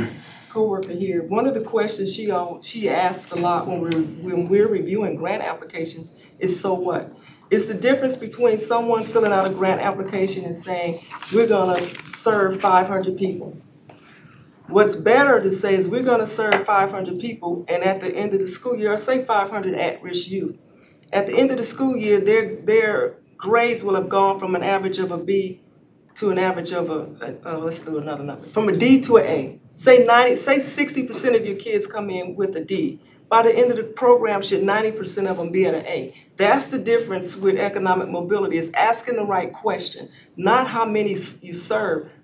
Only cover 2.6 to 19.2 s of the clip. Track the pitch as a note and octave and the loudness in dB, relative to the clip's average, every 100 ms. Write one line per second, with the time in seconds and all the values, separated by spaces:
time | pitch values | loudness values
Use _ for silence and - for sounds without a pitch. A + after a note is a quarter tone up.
2.6 | - A#3 G3 E3 F3+ - - E3+ F3 F3 | -10 -4 -2 2 0 -2 -8 -2 0 0
3.6 | - F3+ E3 D#3+ D3+ - F#3 F3 E3+ G3+ | -2 -4 -2 -2 -2 -6 -4 -2 2 4
4.6 | A3 F#3+ E3 G3+ F#3+ D3 F3 G#3+ D#3 E3 | 4 2 0 -2 -2 -2 -4 -4 -4 -8
5.6 | D#3+ E3+ E3 E3 E3 - - - F#3 F3+ | -10 -8 -8 -10 -18 -20 -20 -6 -4 -2
6.6 | G3 F#3 F3+ D#3+ - - - - _ G#3+ | -2 -2 -2 -4 -6 -14 -20 -20 _ 0
7.6 | - G3+ B3 C4 C4 - A3 - A#3+ G#3+ | 0 0 2 2 2 -4 -8 0 2 2
8.6 | G#3+ A#3 A#3 A3+ - A#3 G#3 G3 F#3+ F#3+ | 0 0 2 0 2 2 4 4 2 0
9.6 | F#3+ - G3+ G3 F#3+ G3 F#3+ F#3+ E3+ E3+ | 0 2 0 -4 -4 -2 -2 -2 -6 -8
10.6 | F#3 F3+ F3 E3 - - - G#3+ A3 G3+ | -6 -4 -4 -6 -12 -16 -2 2 4 4
11.6 | F#3 F3 F3 - - - A3+ G#3 F#3+ F#3+ | 4 0 -2 -8 -14 -4 0 2 0 2
12.6 | G3+ F#3 F#3 F#3+ F#3 F3+ F#3+ - D3 - | 4 4 4 0 -2 -2 -4 -4 -10 -14
13.6 | - _ - - - - - - - _ | -20 _ -20 -20 -20 -20 -20 -20 -20 _
14.6 | - F#3+ G#3 - D#3+ B3+ C#4 A#3 F#3+ F#3+ | 0 4 4 2 4 4 6 4 2 0
15.6 | G3+ F#3+ F3 A#3+ B3+ A#3 A3 - G#3+ G3 | 2 2 2 0 2 2 0 -2 2 2
16.6 | G3 G3+ G3 G3 F#3 F3+ A#3 A3 F3 F3 | 2 2 2 -2 -6 -6 -8 -8 -6 -6
17.6 | E3 F3 F#3 F#3+ F#3 - G3+ G3 F#3 - | -2 0 0 0 -4 -4 -2 -2 -2 -6
18.6 | B3 A3 G#3 G#3+ - C4 | -6 -2 0 -2 0 -2